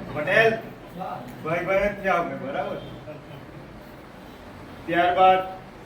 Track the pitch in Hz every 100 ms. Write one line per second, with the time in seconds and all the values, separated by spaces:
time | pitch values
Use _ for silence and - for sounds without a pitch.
0 | - 151 151 208 226 220 - - - 175
1 | 185 - - - 156 175 175 190 202 202
2 | 196 175 175 175 - 185 202 156 - -
3 | 151 151 131 139 - - - - - -
4 | - - - - - - - - - 170
5 | 175 180 185 190 - - - -